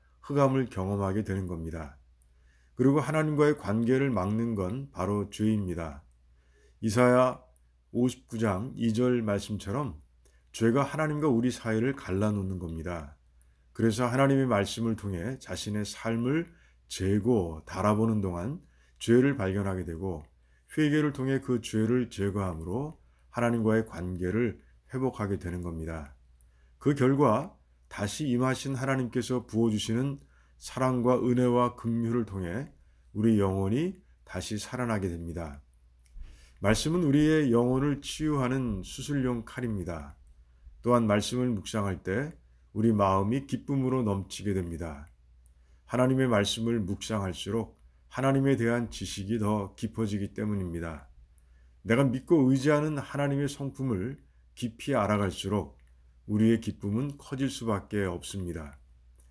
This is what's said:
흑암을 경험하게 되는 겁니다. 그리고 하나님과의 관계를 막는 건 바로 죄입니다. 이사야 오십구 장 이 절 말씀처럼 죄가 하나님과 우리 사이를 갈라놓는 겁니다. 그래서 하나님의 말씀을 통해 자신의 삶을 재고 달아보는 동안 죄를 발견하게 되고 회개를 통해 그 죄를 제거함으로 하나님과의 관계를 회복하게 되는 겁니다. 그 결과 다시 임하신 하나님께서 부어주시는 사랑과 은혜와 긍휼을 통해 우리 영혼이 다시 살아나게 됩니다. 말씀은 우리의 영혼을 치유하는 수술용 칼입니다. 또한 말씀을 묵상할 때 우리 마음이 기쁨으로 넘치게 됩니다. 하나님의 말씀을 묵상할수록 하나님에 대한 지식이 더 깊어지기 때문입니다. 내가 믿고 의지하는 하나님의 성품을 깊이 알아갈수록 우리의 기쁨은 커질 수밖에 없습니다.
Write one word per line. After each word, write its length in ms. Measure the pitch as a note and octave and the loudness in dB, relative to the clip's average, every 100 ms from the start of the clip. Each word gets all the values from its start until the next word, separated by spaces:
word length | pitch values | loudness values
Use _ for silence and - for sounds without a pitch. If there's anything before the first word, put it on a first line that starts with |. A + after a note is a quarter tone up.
| _ _ | _ _
흑암을 480 | - C#3+ C3+ C3+ A#2+ | -4 2 4 2 -2
경험하게 540 | G2 F#2+ G2+ F#2+ G2+ | -4 -2 0 0 -2
되는 220 | G2 F#2+ F#2 | -2 -4 -4
겁니다. 520 | E2+ E2 E2 D2 - _ _ _ _ _ _ _ | -6 -8 -8 -10 -16 _ _ _ _ _ _ _
그리고 260 | - C3 D3 | 2 4 4
하나님과의 580 | C#3+ D#3 D#3 D3 D3+ D3 | 2 0 2 4 4 2
관계를 520 | G2+ A2 A#2 C3 C#3 | 0 0 2 2 2
막는 440 | G#2 F#2+ A2 A#2 | 0 0 0 -2
건 340 | G#2 F#2 B2+ C#3 | -2 -2 -4 -8
바로 380 | - F#2+ G#2 G2 | -4 -2 -2 -4
죄입니다. 720 | - G#2+ G#2+ F#2 E2+ D#2+ C#2+ - _ _ _ _ _ _ _ | -2 0 0 -2 -4 -6 -10 -20 _ _ _ _ _ _ _
이사야 600 | A2 A2 B2 B2 B2+ B2 - _ _ _ _ | 0 4 6 6 4 0 -12 _ _ _ _
오십구 460 | A#2 B2 - - A2+ | 0 0 -2 -8 -2
장 340 | A2 F#2+ C3 G2+ | 0 0 -2 -2
이 180 | A#2 | 0
절 280 | G#2+ B2+ B2 | 2 2 2
말씀처럼 800 | G#2+ G2+ - G2+ G2 B2+ C3+ D2+ - _ _ _ _ | 0 -2 -2 -6 -6 -6 -6 -10 -18 _ _ _ _
죄가 300 | - A2+ C3 | 0 2 4
하나님과 460 | C3+ D3 D3+ D3+ D3+ | 0 -2 -2 0 2
우리 220 | A#2 B2 | 2 2
사이를 440 | A#2 A#2 A2 B2+ | -2 -2 0 0
갈라놓는 640 | C3+ - F#2+ G#2+ G#2 F#2+ F#2 | -2 -4 0 0 0 -2 -6
겁니다. 580 | E2+ D#2+ E2 E2+ C#2+ - _ _ _ _ _ | -8 -8 -6 -8 -10 -18 _ _ _ _ _
그래서 340 | - A2+ A2 B2 | 0 2 2 2
하나님의 400 | B2+ C#3 C3+ B2+ | 4 4 4 4
말씀을 500 | B2 - - A2+ G#2 | 2 2 -2 -2 -2
통해 420 | G2+ F2+ G#2 C3 | -4 -4 -6 -8
자신의 460 | - F#2 G#2+ G#2 | -8 -8 -6 -4
삶을 680 | G2+ - A2+ A2+ B2 D#3+ E3+ - _ _ - | -6 -6 -4 -2 0 -2 -4 -12 _ _ -12
재고 720 | - F#2+ G#2 A2 A2+ E2+ D#2 - | -2 2 2 4 2 0 -6 -8
달아보는 540 | F2+ G#2 G#2+ A2+ G#2+ | 0 2 4 2 0
동안 400 | F#2+ F2 G#2 D#3+ - _ _ - | -2 -4 -6 -8 -14 _ _ -6
죄를 380 | - A#2+ C#3 C3+ | 4 6 6 2
발견하게 480 | F#2+ G2 G2 F#2 | 0 0 -2 -2
되고 400 | E2+ E2 F#2+ D#2+ - _ _ _ _ - | -6 -6 -6 -6 -10 _ _ _ _ 0
회개를 360 | D3+ D3+ D3 | 2 2 0
통해 280 | C#3 C3 C3+ | -2 -2 -2
그 200 | C3 A#2+ | 0 -2
죄를 500 | - A2 A2 B2+ A#2 | 0 0 2 2 0
제거함으로 880 | - G2+ G2+ F#2+ D#2+ E2 A2+ D3+ - _ _ _ | -2 -2 -2 -2 -4 -6 -6 -6 -10 _ _ _
하나님과의 560 | A#2+ A#2 A#2 A2 A2 A2 | -2 0 2 2 2 0
관계를 720 | E2+ F2+ F2+ F2+ G#2+ A#2+ - - _ _ | -6 -6 -4 -2 0 0 -4 -14 _ _
회복하게 460 | B2+ C3 - G2+ G2 | -4 -2 -2 -4 -4
되는 240 | F2+ F2+ | -4 -6
겁니다. 520 | F2 E2 D#2+ D#2+ C#2+ - _ _ _ _ _ _ | -6 -6 -8 -8 -12 -18 _ _ _ _ _ _
그 160 | C#3 | -2
결과 600 | C#3 B2+ C#3 C3+ A2 F3 - _ _ _ | 2 4 4 4 4 -2 -12 _ _ _
다시 400 | - G#2+ - D3 | -6 -4 -2 -2
임하신 460 | A#2+ C3 B2+ C3+ | 0 0 0 -4
하나님께서 720 | C3 C3+ C3 A#2+ B2+ A2+ B2+ - | -4 -2 -2 -2 -4 -2 -4 -2
부어주시는 720 | A2 A#2 G#2 - A2+ C#3 C#3 - _ _ _ | 0 2 2 0 -2 -2 -6 -14 _ _ _
사랑과 600 | - B2+ C3 B2+ A#2+ B2 | -10 -2 0 2 2 4
은혜와 580 | B2 B2 B2 A#2+ B2 A#2 | 2 2 4 4 2 -2
긍휼을 480 | A#2 A#2 A2+ A#2+ | -4 -2 0 0
통해 460 | G#2 G2 F2 G#2+ D#3 - _ _ _ | -2 -4 -4 -6 -8 -14 _ _ _
우리 260 | G#2 A2+ G#2 | 0 2 4
영혼이 580 | G2 F#2+ G2 B2 F3+ F#3 - _ | 4 2 0 0 -2 -6 -16 _
다시 340 | - F#2 - G#2 | -12 -10 -6 -8
살아나게 500 | - B2 A#2+ G#2+ F#2 | -8 -6 -2 -2 -2
됩니다. 520 | E2+ E2 E2 D#2+ C#2 - _ _ _ _ - - - - - | -4 -8 -8 -10 -12 -20 _ _ _ _ -16 -16 -18 -20 -2
말씀은 420 | G2+ A2 D3+ F3 | 2 2 2 2
우리의 500 | D3+ C#3+ D3+ D#3 C#3 | 4 6 6 6 6
영혼을 480 | A#2 B2 B2+ D3 C#3 | 4 4 4 2 -2
치유하는 800 | - - D#3 C#3+ B2 C3+ B2 F#2 | -4 -4 -2 0 0 0 -2 -4
수술용 600 | F2 - B2+ C#3+ B2+ A#2+ | -8 -10 -4 -2 0 -2
칼입니다. 720 | A#2 - B2 G2+ F2 D#2 C#2+ - - - - _ - - | -6 -6 -4 -4 -4 -6 -10 -16 -20 -20 -20 _ -20 -6
또한 240 | A#2+ A#2+ A2 | 2 4 4
말씀을 420 | G#2 - B2 B2+ | 2 2 -2 -2
묵상할 520 | G#2 - A2 G2+ F2 | -2 -4 -4 -2 -4
때 300 | F#2 G#2 D3+ - _ _ _ | -4 -4 -4 -10 _ _ _
우리 200 | G#2 A2+ | 0 2
마음이 540 | G#2 G2 F#2+ G2+ C3+ C#3 | 4 4 4 2 -2 -2
기쁨으로 560 | - - C#3 B2+ C3 | -6 -2 0 0 0
넘치게 520 | A2 F#2+ F#2+ - G2+ | 0 -2 -4 -6 -2
됩니다. 520 | F#2+ E2+ D#2+ E2 C#2+ D2 _ _ - _ _ _ _ | -2 -4 -6 -8 -10 -16 _ _ -20 _ _ _ _
하나님의 440 | - B2 B2+ C3 C3 | -4 2 4 4 4
말씀을 520 | G#2 G#2 - A2+ A#2 | 4 2 0 -2 0
묵상할수록 1000 | F#2+ G2 - A2 F#2+ E2+ G2+ A2+ G#2+ - - _ _ | -2 -4 -4 -2 -2 -4 -4 -4 -4 -10 -20 _ _
하나님에 480 | - C3+ C3+ C3+ B2+ | -2 2 4 4 2
대한 340 | A#2 A#2+ A2+ | 2 0 -2
지식이 480 | - F#2+ - G2 A2+ | -6 -8 -6 -4 0
더 360 | G#2 G#2+ F#2+ | 0 0 -2
깊어지기 600 | - G#2+ - G#2+ G#2 G2+ | -6 -6 -4 -2 -2 -4
때문입니다. 760 | - G#2+ G2+ F2+ E2 E2 D2+ - - - _ _ - - _ | -4 -4 -2 -4 -4 -6 -8 -14 -20 -20 _ _ -20 -20 _
내가 220 | F#2+ A#2 | 0 2
믿고 460 | C#3 C3 - E3 C3 | 4 0 4 6 6
의지하는 460 | C3+ C#3+ D3 D#3 C#3+ | 4 4 2 2 -2
하나님의 500 | - C#3 C#3+ C#3 C#3 | -4 -4 -2 0 -2
성품을 760 | - C#3 - C3+ F#2+ A#2 C#3+ _ _ _ | -4 -8 -4 -2 -2 -2 -8 _ _ _
깊이 400 | - A#2 - - | -8 -8 -6 -2
알아갈수록 840 | B2+ G2+ G#2 G2 - F#2+ G#2 D2 - - - - _ - | 0 2 2 0 -2 -2 -2 -4 -12 -20 -20 -20 _ -4
우리의 340 | G#2+ A2 A2+ | 2 4 4
기쁨은 580 | G#2+ - G2+ A2 C#3+ C#3 | 0 -6 -4 -4 -4 -8
커질 320 | - C3 C3+ | -10 -4 -4
수밖에 540 | - A2+ G2+ - G#2 | -4 -4 -4 -2 -2
없습니다. 760 | F#2+ F2 - G2 F2 E2+ D2 - - - - - - | -2 -4 -8 -8 -8 -8 -12 -16 -20 -20 -20 -20 -20